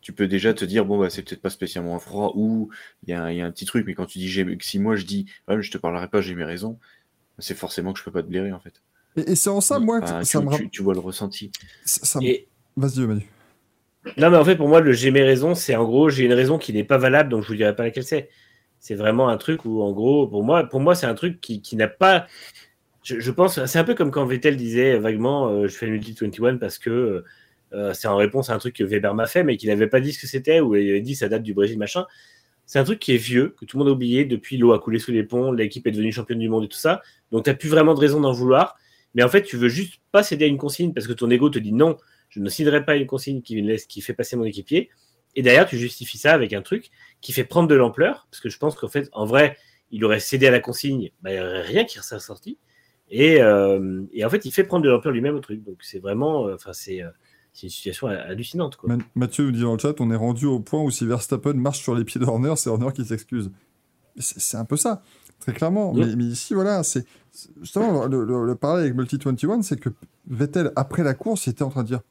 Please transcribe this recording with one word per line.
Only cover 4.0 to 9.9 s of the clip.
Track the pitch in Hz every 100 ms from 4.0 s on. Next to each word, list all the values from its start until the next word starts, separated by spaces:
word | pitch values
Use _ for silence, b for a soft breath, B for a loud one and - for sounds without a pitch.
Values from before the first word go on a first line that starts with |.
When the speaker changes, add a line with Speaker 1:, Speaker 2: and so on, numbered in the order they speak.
| 92
Speaker 1:
tu | 92
dis, « | 92
J'ai », | 95 92 90
si | - 98
moi | 101 107
je | 92
dis, « | 101 98 B -
Ouais, | 107
mais |
je | 101
te | 95
parlerai | 85 87 90
pas, | 104
j'ai | 92 87
mes |
raisons », | 80 87 107 117 b b b _ _ -
c'est | - -
forcément | - - 90
que | 95
je |
peux | -
pas | 87
te | 82
blairer, | 90 98
en | 92
fait. | 87 _ _ _ _ -
Speaker 2:
Et, | 160
et | 170
c'est | -
en | 202
ça, | 196 285
moi, | 220